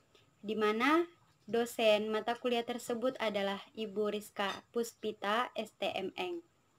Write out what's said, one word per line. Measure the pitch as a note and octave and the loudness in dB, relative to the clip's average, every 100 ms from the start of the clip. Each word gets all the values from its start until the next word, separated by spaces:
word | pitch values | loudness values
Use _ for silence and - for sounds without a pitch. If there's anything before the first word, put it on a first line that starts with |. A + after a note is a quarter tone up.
| _ _ _ _ | _ _ _ _
di | G#3 | -6
mana | G#3+ G#3+ A3 C4 D#4+ E4+ - _ _ | 0 2 4 4 4 2 -6 _ _
dosen | - A#3 A#3 - A3 G#3 A3 | -2 0 0 2 6 6 4
mata | G#3+ G#3+ A#3 | 0 -2 -2
kuliah | B3+ A#3 | 0 0
tersebut | A#3 A#3 - A#3 B3+ C4 | -2 -6 -4 -2 -2 0
adalah | A3 G3+ G3 G3 - | -2 0 -2 -4 -8
Ibu | - A3 G3 G#3 | -8 -6 -2 -2
Rizka | G#3 G#3 - G3 - - | -2 -6 -4 -2 -4 -6
Puspita, | A#3+ A#3 - G#3+ G#3 G3+ A3 B3 - | -4 -4 -6 -8 -4 0 0 0 -4
S | G#3 | -8
T | - G3 | -4 -4
M | - F#3+ | -2 -4
Eng. | - F3+ E3+ - _ _ | -4 -6 -6 -10 _ _